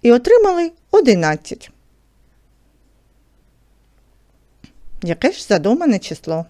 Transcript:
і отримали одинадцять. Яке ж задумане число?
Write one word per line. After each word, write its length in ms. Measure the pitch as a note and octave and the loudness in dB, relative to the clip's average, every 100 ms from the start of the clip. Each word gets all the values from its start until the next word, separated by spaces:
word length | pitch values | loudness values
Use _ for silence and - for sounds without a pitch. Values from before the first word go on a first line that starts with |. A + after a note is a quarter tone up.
і 100 | A#3+ | 4
отримали 600 | A#3+ A#3+ A#4+ G#4 F4 E4+ - _ | 2 4 4 4 0 -4 -8 _
одинадцять. 800 | G#4+ C#4+ F#3+ D#3 D3+ - - - _ _ _ _ _ _ _ _ _ _ _ _ _ _ _ _ _ _ _ _ _ _ _ _ _ _ _ _ _ - _ - - | 2 4 2 0 -4 -8 -18 -18 _ _ _ _ _ _ _ _ _ _ _ _ _ _ _ _ _ _ _ _ _ _ _ _ _ _ _ _ _ -20 _ -16 -12
Яке 280 | F3 E3 B3+ | -8 -4 -4
ж 120 | G4 | -4
задумане 560 | - G3 E3+ C4 E4+ G3+ | -4 -2 0 0 0 -2
число? 460 | - D#3 - D#3+ E3 | -4 -14 -8 -8 -8